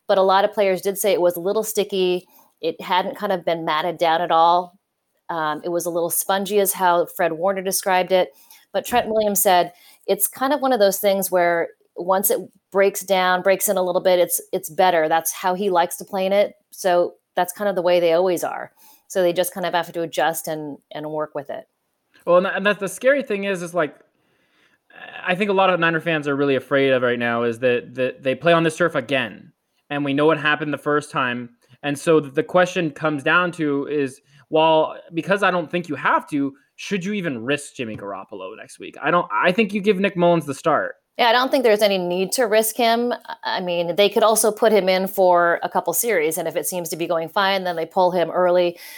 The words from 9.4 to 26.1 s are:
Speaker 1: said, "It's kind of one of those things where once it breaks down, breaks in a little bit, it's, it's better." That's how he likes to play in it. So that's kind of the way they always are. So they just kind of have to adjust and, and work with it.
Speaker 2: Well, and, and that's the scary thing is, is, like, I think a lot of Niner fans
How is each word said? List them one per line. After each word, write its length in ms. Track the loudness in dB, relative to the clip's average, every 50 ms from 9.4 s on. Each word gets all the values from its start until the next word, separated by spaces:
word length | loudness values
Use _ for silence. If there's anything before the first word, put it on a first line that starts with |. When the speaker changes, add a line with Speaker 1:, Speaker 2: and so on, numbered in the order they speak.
Speaker 1:
said, 320 | 2 4 4 4 2 0 -4 _ _ -20 -20 _ _
"It's 220 | -2 -2 -2 -2 -4
kind 240 | -4 -4 -2 -2
of 80 | 0 0
one 140 | 0 0 2
of 40 | 4
those 180 | 4 2 2 2
things 320 | 0 0 0 0 -2 0
where 380 | 0 2 2 2 2 0 -2 -4 -8 _ _ _ -14
once 320 | -6 -2 0 0 0 0 0
it 120 | -2 -2 -4 -8 _ _ _ _
breaks 300 | 0 2 2 2 2 -2
down, 380 | -2 -2 0 2 2 2 2 2
breaks 280 | 2 2 0 2 0 -2
in 80 | 0
a 60 | 0
little 180 | 0 0 0 0
bit, 160 | 2 2 4 4
it's, 240 | 2 2 -2 -6 -6 -6
it's 160 | -8 -8 -8 -4
better." 400 | 0 2 2 4 4 2 2 2
That's 240 | 0 0 0 -4
how 220 | -6 -4 -2 -2 -2
he 160 | -2 0 0
likes 260 | 2 2 0 0 -4 -10
to 60 | -12
play 220 | -8 -4 -4 -2
in 60 | 0
it. 220 | 2 2 2 0 -4 _ _ _
So 420 | -10 -4 0 2 2 2 2 0 -4 _ _ _ _
that's 160 | -4 -4 -4
kind 160 | -4 -4 -4 -2
of 80 | -2
the 60 | 0
way 180 | 2 2 2 4
they 120 | 4 4
always 320 | 4 4 2 2 0 -2 -4
are. 280 | -6 -6 -8 -12 -14 _ _ -20 -20 _ _ _
So 160 | -6 -2 0
they 100 | 0 2
just 220 | 2 0 -2 -2 -4
kind 100 | -6 -4
of 100 | -2 -2
have 180 | -2 -2 -4
to 100 | -6 -6
adjust 460 | -6 -4 -2 0 0 0 0 -2 -6 -8
and, 280 | -8 -8 -8 -10 -12 -14 _ -16
and 200 | -12 -12 -10 -8
work 220 | -6 -6 -6 -6 -8
with 160 | -10 -10 -10
it. 180 | -12 -14 -14 _ _ _ _ _ _ _ _ _ _ _ 0
Speaker 2:
Well, 120 | 2 4 4
and, 80 | 2 2
and 180 | -2 -2 0
that's 140 | -2 -2 -2
the 80 | -4 -10
scary 340 | -6 -2 2 2 2 2
thing 220 | 0 -4 -4 -4 -4
is, 180 | -4 -4 -4
is, 120 | -6 -6 -4
like, 220 | -2 -2 -2 -6 -12 _ _ _ _ _ _ _ _ _ _ _ _ _ _ _ _ _ _ -20 -20 -20 -18 -16 -8 -6
I 100 | -4 -2
think 160 | -2 -2 0
a 40 | 2
lot 160 | 2 2 2
of 80 | 2 2
Niner 220 | 2 0 0 0
fans 260 | -2 -2